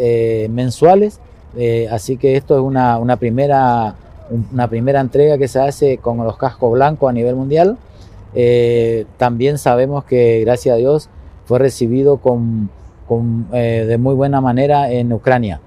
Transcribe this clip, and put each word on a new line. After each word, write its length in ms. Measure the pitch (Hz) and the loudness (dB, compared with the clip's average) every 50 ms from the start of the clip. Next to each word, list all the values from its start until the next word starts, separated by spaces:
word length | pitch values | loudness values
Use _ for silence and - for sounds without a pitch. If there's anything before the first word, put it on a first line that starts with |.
eh, 480 | 123 117 117 113 113 113 113 110 107 110 | -2 0 0 0 0 0 -2 -2 -4 -4
mensuales, 720 | 113 123 127 123 - - 156 170 190 202 208 208 - - - - - - - - - | -4 -4 -4 -4 -2 2 4 4 6 4 2 -2 -4 -12 -20 -20 -20 -20 -20 -18 -8
eh, 300 | 120 120 117 117 117 113 107 | -4 -2 0 0 0 -2 -2
así 240 | 117 113 - 135 131 | -4 -6 -4 -6 -4
que 180 | 127 139 135 135 | 0 2 2 2
esto 220 | 139 - - 147 | 2 0 0 0
es 40 | 135 | 0
una, 380 | 131 135 135 131 127 120 117 113 | 0 0 0 0 2 2 0 0
una 200 | 117 127 123 117 | 0 -2 -2 -2
primera, 760 | 120 113 117 131 143 143 139 135 131 123 120 117 110 104 - - - - - - - - | -2 -4 -2 0 0 2 2 2 2 2 0 0 -2 -4 -8 -12 -20 -20 -20 -20 -14 -8
un-, 200 | 117 113 101 - | -6 -6 -6 -6
una 140 | 135 123 120 | -4 -4 -4
primera 320 | 113 117 113 123 139 139 139 | -2 -2 -4 -2 0 0 0
entrega 380 | 131 120 - 139 147 151 147 131 | -2 0 2 2 2 4 2 0
que 80 | 139 | -2
se 140 | 127 - 131 | -2 0 -2
hace 380 | 135 143 - - 147 139 127 - | -2 -2 -2 -2 0 0 0 -2
con 200 | - 120 117 117 117 | -4 -6 -4 -4 -4
los 120 | 113 107 | -6 -6
cascos 360 | - 135 123 - - 127 113 | -4 -6 -6 -4 -2 -2 0
blancos 360 | 117 131 139 151 156 - 143 131 | 2 2 2 0 0 0 -2 -2
a 40 | |
nivel 240 | 120 117 117 123 127 | 0 0 -2 -2 -2
mundial. 420 | 131 135 135 151 160 180 202 254 - - - - - - - - - - - - | -4 -4 -2 2 2 2 2 0 -4 -12 -20 -20 -20 -20 -20 -20 -20 -20 -8 -2
Eh, 720 | 127 120 120 120 120 120 117 120 117 117 113 113 110 104 - - | 0 2 2 2 2 2 2 2 0 0 0 -2 -4 -6 -8 -4
también 420 | - 127 120 120 117 131 143 147 139 | -2 -2 -2 0 0 0 0 -2 0
sabemos 440 | - 131 123 123 131 139 143 139 - | 0 0 2 2 2 0 -2 -8 -4
que, 340 | - 127 123 120 117 113 113 | -2 2 2 4 4 2 2
gracias 340 | 110 117 123 123 - 131 120 | 2 0 0 0 0 0 0
a 40 | 117 | 2
Dios, 300 | 123 135 151 151 - - - - - - - - - | 2 2 0 0 -2 -8 -20 -20 -20 -20 -20 -20 -4
fue 160 | - 120 127 | -2 0 2
recibido 560 | 139 131 - - 123 113 123 135 139 143 139 | 2 0 0 -2 -2 -2 0 2 2 2 2
con, 520 | - - 131 120 120 117 117 113 110 104 95 - - - - - - - | 2 2 0 0 0 -2 -4 -2 -4 -4 -6 -8 -16 -20 -20 -20 -20 -6
con, 400 | - 117 117 117 117 113 117 113 - | -4 -4 -2 -2 -2 -4 -4 -6 -4
eh, 320 | 120 120 117 117 113 113 110 | -4 -2 -2 0 -2 -2 -2
de 100 | 110 117 | -2 -2
muy 200 | 117 123 131 135 | 0 0 0 0
buena 240 | 131 139 139 139 135 | 0 0 0 0 0
manera 500 | 135 123 120 127 139 143 147 143 143 120 | 0 0 0 0 2 2 2 0 0 0
en 220 | 123 123 120 120 | -2 -2 -2 -2
Ucrania. 480 | 113 107 - 131 127 120 113 101 76 - - | -4 -2 0 0 0 0 0 -4 -6 -10 -14